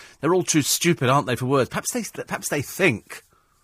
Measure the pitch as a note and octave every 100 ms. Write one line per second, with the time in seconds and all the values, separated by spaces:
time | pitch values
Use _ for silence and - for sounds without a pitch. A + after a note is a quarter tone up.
0 | - - D#3 F#3 - D#3+ - - F3 E3
1 | B2 C#3 B2+ A#2+ B2+ C#3 A2 G#3 - B3
2 | - - - G3 - D3 - - F#3 G#2
3 | - - - _ _ _